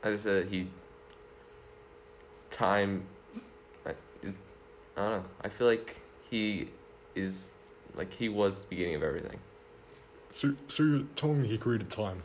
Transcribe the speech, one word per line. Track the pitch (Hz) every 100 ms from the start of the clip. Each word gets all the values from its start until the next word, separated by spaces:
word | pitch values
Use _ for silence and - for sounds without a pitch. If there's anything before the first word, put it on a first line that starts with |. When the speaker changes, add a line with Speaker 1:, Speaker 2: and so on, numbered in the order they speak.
Speaker 1:
I | 107
just | 104
said | 107 98
that | 92
he, | 98 92 - - - - - - - - - - - - - - - - - -
time, | - 107 101 101 95 95 - - - - - - - -
I, | - - -
is, | - 92 - - - - - -
I |
don't | 104
know. | 107 92 -
I | 104
feel | - 120
like | 113 - - - - -
he | 113 107 101 - - - - -
is, | - 95 95 - - - - -
like, | - 95
he | - 113
was | 104 101 98
the | -
beginning | 90 87 78
of |
everything. | 76 69 - - - - - - - - - - -
Speaker 2:
So, | - 143 139 -
so | -
you're | 156 147 139 -
telling | 151 147
me | 123
he | 110
created | 123 117 95
time? | - 104 92